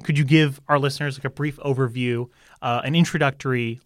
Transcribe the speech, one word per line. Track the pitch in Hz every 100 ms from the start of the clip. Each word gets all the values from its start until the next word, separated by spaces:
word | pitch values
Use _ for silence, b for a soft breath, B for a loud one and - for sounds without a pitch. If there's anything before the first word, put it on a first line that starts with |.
could | - 147
you |
give | 139 160 151 135 -
our | 147
listeners, | 139 139 147 135
like, |
a | 135
brief | - 147 139
overview, | 143 131 131 120 123 120 123 b b b
uh, | 131 120
an | 131
introductory | 165 170 170 143 131 135 127 117 117